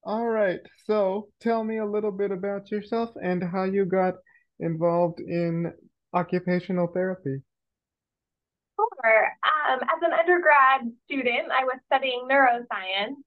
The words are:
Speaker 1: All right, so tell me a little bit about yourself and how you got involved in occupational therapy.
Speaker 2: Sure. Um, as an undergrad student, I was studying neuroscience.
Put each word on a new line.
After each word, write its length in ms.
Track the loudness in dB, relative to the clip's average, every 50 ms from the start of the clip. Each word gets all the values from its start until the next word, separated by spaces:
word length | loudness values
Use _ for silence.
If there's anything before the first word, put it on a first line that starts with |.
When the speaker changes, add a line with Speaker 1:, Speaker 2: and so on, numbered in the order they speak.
| -8
Speaker 1:
All 180 | -6 -6 -4 -2
right, 360 | -2 0 0 0 0 0 -4 -8 -16 _ _ _
so 460 | -2 0 2 2 0 0 -4 -8 -10 _ _
tell 240 | -2 -2 0 0 -2
me 140 | -4 -4 -4
a 60 | -4
little 280 | -2 -4 -2 -2 -4 -4
bit 180 | -2 -4 -4
about 400 | -4 -4 -4 -6 -6 -6 -8 -6
yourself 400 | -8 -8 -6 -4 -4 -4 -4 -4 -6 -8
and 220 | -4 -2 -2 -2 -2
how 220 | -2 -2 -2 -2
you 200 | 0 0 0 0
got 300 | 2 2 2 2 2 0 -4 _ _ _ _ _ _ _ _
involved 580 | -4 -4 -2 0 0 0 2 2 0 0 -2 -6
in 540 | -10 -6 -4 -2 -2 -2 -2 -2 -4 -6 -8 -12 _ -20 _ _ _ _ -2
occupational 720 | -2 -2 0 -2 -4 0 0 -2 -2 0 -2 -2 0 0 -2 -2
therapy. 480 | -2 -2 -2 -4 -6 -6 -6 -6 -8 -10 _ _ _ _ _ _ _ _ _ _ _ _ _ _ _ _ _ _ _ _ _ _ _ _ _ _ -2
Speaker 2:
Sure. 460 | -2 -2 -2 0 2 4 6 6 4
Um, 540 | 2 -2 _ -2 0 0 0 0 0 0 -2 0
as 200 | -2 -2 0 0
an 100 | 0 2
undergrad 800 | 2 4 4 4 4 6 6 6 8 8 6 6 4 0 -6 -10 _ _
student, 440 | _ -6 -2 -2 0 -2 -2 -2 0
I 140 | 0 0 0
was 160 | 0 -4 -6 _
studying 420 | _ 0 0 0 0 -4 -4 -2 0
neuroscience. 840 | 4 4 6 6 4 2 -2 -8 -8 -8 -6 -4 -4 -4 -4 -4 -6 -12 -16